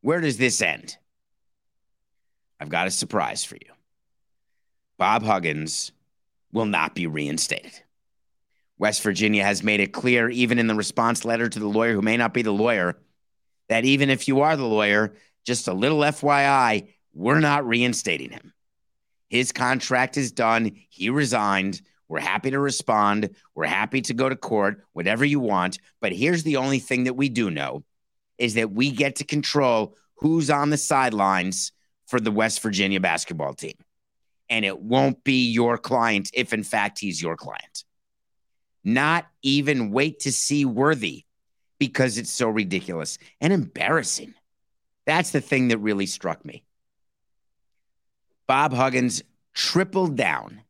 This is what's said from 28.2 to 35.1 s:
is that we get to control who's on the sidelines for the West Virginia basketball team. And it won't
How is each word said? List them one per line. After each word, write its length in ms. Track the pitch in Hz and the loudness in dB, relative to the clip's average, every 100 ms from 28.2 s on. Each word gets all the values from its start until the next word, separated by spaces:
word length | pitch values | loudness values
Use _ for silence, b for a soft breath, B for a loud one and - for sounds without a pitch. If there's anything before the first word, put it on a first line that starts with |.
| _ _ | _ _
is 180 | 120 110 | -2 0
that 180 | 110 | -2
we 180 | 101 139 | 0 -2
get 240 | 127 139 135 | 0 -2 -2
to 60 | |
control 720 | 147 147 - 147 131 117 107 b b _ | -4 -4 0 2 2 2 0 b b _
who's 340 | 151 165 143 | 0 2 2
on 200 | 147 147 | 2 2
the 80 | 147 | 0
sidelines 920 | - 143 131 107 98 95 90 92 - _ _ _ - | 2 2 2 2 2 2 0 -4 -8 _ _ _ -4
for 120 | 123 | -2
the 120 | 110 | 0
West 300 | 104 110 - | 2 0 0
Virginia 380 | 113 98 98 98 | -2 0 0 2
basketball 540 | 92 80 - 82 73 | 0 0 -4 -6 -6
team. 240 | 69 - - _ _ _ _ _ _ _ | -8 -14 -16 _ _ _ _ _ _ _
And 160 | 113 101 | -2 -2
it 120 | 95 | -4
won't 460 | 104 127 139 | 0 2 2